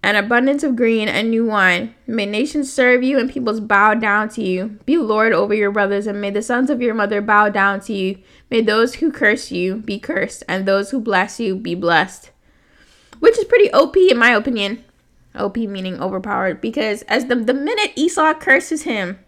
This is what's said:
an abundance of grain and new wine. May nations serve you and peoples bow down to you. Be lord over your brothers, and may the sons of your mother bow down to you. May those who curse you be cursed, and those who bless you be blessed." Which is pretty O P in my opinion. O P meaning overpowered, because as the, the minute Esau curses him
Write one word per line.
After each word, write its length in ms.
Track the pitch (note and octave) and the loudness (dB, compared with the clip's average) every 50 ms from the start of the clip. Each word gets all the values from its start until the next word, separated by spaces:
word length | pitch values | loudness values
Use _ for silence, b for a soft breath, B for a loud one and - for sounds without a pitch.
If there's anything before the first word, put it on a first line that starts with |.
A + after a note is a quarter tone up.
an 140 | - G3 G#3 | 0 0 0
abundance 480 | G#3 G3+ G#3+ B3 A#3+ B3+ C4+ C#4 C#4 D#4 | 0 0 2 0 2 2 2 0 0 0
of 100 | D4 B3 | -2 0
grain 340 | A3+ B3 A3+ A3+ A3 G#3+ G#3+ | 2 2 2 2 2 0 0
and 220 | - - A3 A3+ | -2 -2 0 0
new 160 | A3+ A3+ A#3 | 0 0 0
wine. 480 | A3+ G#3+ G3+ F#3+ F#3 F3 F3 A3 A3+ - _ _ - | 0 2 2 2 2 2 0 -2 -8 -12 _ _ -6
May 180 | A3+ A3+ G3+ | -4 -4 -4
nations 460 | G3+ G#3 G#3+ C4 D4+ - D4+ C#4 C4+ | -2 -2 -4 -4 -2 -2 -4 -4 -4
serve 320 | - - B3+ B3 B3 B3 B3+ | 0 0 2 4 4 2 2
you 160 | C4 C#4 B3+ | 2 0 0
and 100 | A3+ - | 0 -2
peoples 300 | - C#4 B3 A3+ G#3+ A3+ | -4 -4 -4 -4 -4 -4
bow 340 | G#3 A3 G#3 G3 G#3 G#3+ G#3+ | -2 0 2 4 4 4 4
down 340 | A#3 A3 G#3 G3+ G#3 G#3+ A3 | 2 0 0 0 0 -2 -4
to 120 | G#3+ A#3 | -6 -6
you. 380 | G#3+ F#3 F#3 F#3 F#3+ A3 G#3 G#3 _ | -4 -2 -2 -4 -4 -8 -10 -10 _
Be 120 | - D4 | 0 0
lord 360 | E4+ C#4+ G#3+ G#3+ G#3+ A3 A3+ | 0 2 0 2 2 2 4
over 220 | G3+ D#3+ G3+ G#3 G#3 | 4 2 2 2 0
your 160 | A3 G#3 G3+ | 0 0 0
brothers, 380 | G3+ G#3 G3+ G3 G3+ G3+ G#3 A3 | 2 0 0 0 0 -2 -2 -4
and 120 | G3+ G3+ | -6 -4
may 100 | G3+ G3+ | -6 -4
the 120 | G3+ G3+ | -4 -4
sons 280 | A3 - B3 B3 C4 B3+ | -2 -2 -2 0 0 0
of 120 | D4 A#3+ | 0 0
your 120 | B3 A#3 A3 | 0 -2 0
mother 260 | A3+ G3+ G3+ A3 G3+ | -2 -2 -2 -2 -4
bow 280 | G3+ A3+ G#3+ G#3 G#3 G#3 | 0 2 4 4 4 2
down 280 | G3+ G#3 G3 G3 G3 G3 | 2 0 0 0 0 -2
to 100 | - - | -6 -8
you. 260 | G#3+ G3 F#3+ F#3 G3 F#3+ b b b b b b | -6 -4 -4 -4 -6 -8 b b b b b b
May 100 | B3 A3+ | -2 0
those 340 | A3+ G#3+ G#3+ A3 A3+ B3+ - | 2 2 2 2 2 0 0
who 160 | - D#4+ D#4+ | -2 -4 -4
curse 400 | C4 - - G#3 G#3+ A3 - - | -2 2 2 2 2 0 -4 -8
you 240 | - F3+ F3+ F#3 F#3+ | -6 -4 -4 -4 -4
be 240 | A3 A3 - G3+ G3+ | -6 -6 -8 -8 -8
cursed, 420 | - - E4 G3 F#3 - - - - - | -6 -6 -4 -4 -4 -6 -8 -16 -8 -6
and 180 | F3+ F#3+ F#3+ | -6 -4 0
those 240 | G3 G3 G3 G3+ G3+ | 0 0 0 0 -2
who 80 | - C4+ | -6 -6
bless 400 | G#3+ A3+ G3+ F#3 F#3+ G3+ - - | -2 0 0 0 0 -2 -4 -6
you 160 | A#3 F#3+ F#3+ | -4 -4 -4
be 220 | F#3+ A3+ F3 E3+ | -4 -6 -6 -6
blessed." 560 | F3+ E3+ E3+ E3+ D#3+ F3+ F#3+ - - - - _ _ b b b b b b b b b b b b b b b b | -2 0 2 2 2 2 0 -6 -20 -20 -20 _ _ b b b b b b b b b b b b b b b b
Which 180 | - A#4 A4+ - | 4 4 4 4
is 60 | G#4 | 0
pretty 260 | - - A#4+ G4+ - | 2 4 4 4 6
O 140 | - - - | 6 4 2
P 240 | - - F#4+ F#4 F#4 | 4 4 4 6 6
in 80 | B3+ A#3+ | 6 6
my 120 | A3+ A#3+ | 4 4
opinion. 520 | A#3+ G#3+ A#3+ C#4 A#3+ A3 G3+ G3 A3 A#3 - _ _ _ _ _ _ _ _ _ _ | 4 4 0 0 -2 -2 -2 -4 -4 -8 -12 _ _ _ _ _ _ _ _ _ _
O 120 | - G#3 G3+ | -6 -6 -4
P 200 | G3 A#3 A3+ G3+ | -4 -4 -6 -4
meaning 340 | G3+ F#3+ F#3 F#3 F#3 - | -6 -6 -6 -8 -6 -6
overpowered, 580 | D#3+ F#3+ F#3+ F#3 F#3 G#3+ G3+ G3 G3 F#3 - - | -6 -6 -6 -6 -6 -4 -4 -2 -2 -2 -2 -4
because 420 | - A3+ A3+ D4 - A3 G#3 G#3 | -6 -6 -2 -2 -2 -2 -4 -6
as 240 | - - G#3 B3 A#3+ | -4 -4 -2 -2 0
the, 100 | C4 A#3+ | -2 -2
the 180 | B3 A3 A3+ C4+ | 0 0 0 0
minute 380 | C#4 C#4 E4+ A#4 G#4+ G#4 G4 - | 0 -2 -2 -2 -2 -2 -4 -2
Esau 400 | - D4 F4 - - D#4 D#4 D#4 | -2 -2 0 2 2 2 2 2
curses 480 | D#4 - F#4+ C4+ - - - E4 D4+ | 0 2 2 2 2 2 -2 -6 -6
him 380 | - F4 A#3+ G#3 F#3+ F3 G3 F#3 _ | -4 -4 -4 -4 -4 -6 -8 -12 _